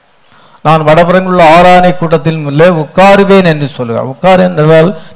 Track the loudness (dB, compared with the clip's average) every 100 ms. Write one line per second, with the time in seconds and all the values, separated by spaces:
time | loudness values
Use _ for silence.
0 | _ _ _ _ _ _ -2 0 2 0
1 | 2 0 -2 0 2 4 4 4 2 -2
2 | -4 -4 -4 -6 -4 0 0 0 -4 0
3 | 2 2 2 2 0 -2 -6 -8 -8 -8
4 | -8 -4 -2 0 0 -2 0 2 0 -4
5 | -14